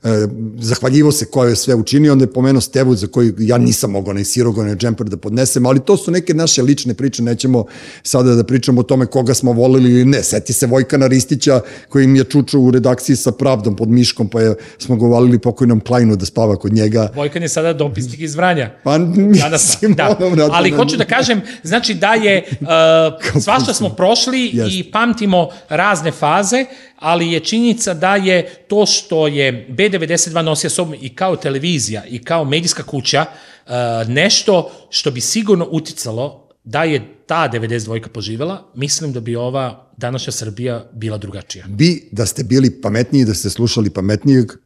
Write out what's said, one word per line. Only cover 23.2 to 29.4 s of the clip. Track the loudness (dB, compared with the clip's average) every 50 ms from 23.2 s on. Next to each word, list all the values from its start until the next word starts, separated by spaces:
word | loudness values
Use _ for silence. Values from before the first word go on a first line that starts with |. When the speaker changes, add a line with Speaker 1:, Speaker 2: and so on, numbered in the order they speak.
| -8
Speaker 1:
Kako | -2 -2 -2
Speaker 2:
svašta | 0 2 0 2 2 0 -2
smo | -2 -4 -4
Speaker 1:
sam- | -2
Speaker 2:
prošli | 0 2 2 2 2 0 -2 -2 -2 -2
Speaker 1:
Jeste. | -2 -2 -2 -2 -2 -2
Speaker 2:
i | -4 -6
pamtimo | -4 -2 -2 0 0 0 -2 0 0 2 2 0 0 -6 -18 -12 _
razne | -4 0 0 0 0 0 -2 -6 -4
faze, | -2 0 0 2 0 0 0 -2 -2 -2 -4 -10 -20 -20 -20 _
ali | _ -2 -2 0 0 0 -2
je | -2 -4
činjenica | -4 -2 -2 0 0 0 0 0 -2 -6 -4
da | -2 0 0 0
je | 0 2 2 0 0 0 -4 -10 -20 _ _
to | 0 0 2
što | 2 0 -2 -2 -2 -2 0 0
je | 0 0 0